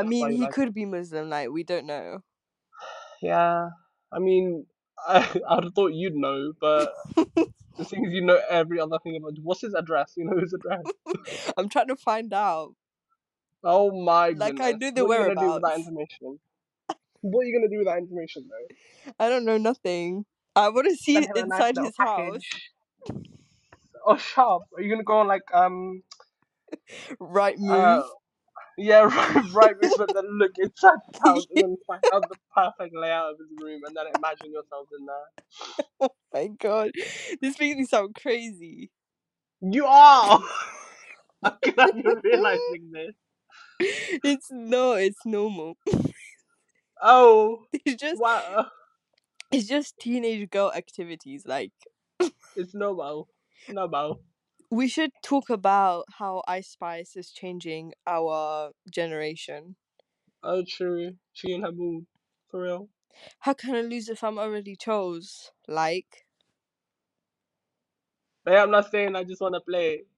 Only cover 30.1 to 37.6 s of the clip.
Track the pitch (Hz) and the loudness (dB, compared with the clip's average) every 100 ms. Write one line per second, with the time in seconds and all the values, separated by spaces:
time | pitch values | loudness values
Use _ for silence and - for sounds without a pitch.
30.1 | 190 196 208 196 185 190 - 190 185 - | -2 -4 0 0 2 -6 6 6 6 -2
31.1 | - 277 277 - 214 190 185 - 185 - | 2 4 4 2 0 0 -2 -8 0 2
32.1 | 196 - - _ - 185 - 175 165 165 | 2 -2 -10 _ 0 0 -2 -12 -6 -4
33.1 | 165 160 156 160 156 156 151 147 156 156 | -2 -4 -8 -18 -16 -14 -14 -12 -12 -6
34.1 | 151 156 151 156 151 147 143 143 147 139 | -4 -4 -8 -12 -14 -12 -16 -16 -18 -14
35.1 | 143 147 - _ - - - 285 _ 269 | -14 -14 -20 _ -18 -14 -10 -12 _ -4
36.1 | - _ - 185 214 214 214 214 339 403 | -4 _ -6 -6 -6 -2 -2 -2 -6 -10
37.1 | - - 339 262 285 | -10 -12 -8 -6 -2